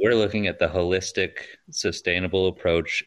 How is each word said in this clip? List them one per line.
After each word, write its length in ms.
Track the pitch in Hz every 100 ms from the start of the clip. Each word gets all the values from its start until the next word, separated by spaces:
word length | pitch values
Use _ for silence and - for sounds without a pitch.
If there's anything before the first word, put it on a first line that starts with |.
we're 120 | 104
looking 340 | 117 104 107 101
at 100 | 87
the 100 | 85
holistic, 720 | 90 87 92 92 - 90 - - - -
sustainable 760 | - 101 82 - 87 92 95 92
approach, 560 | 90 90 85 82 -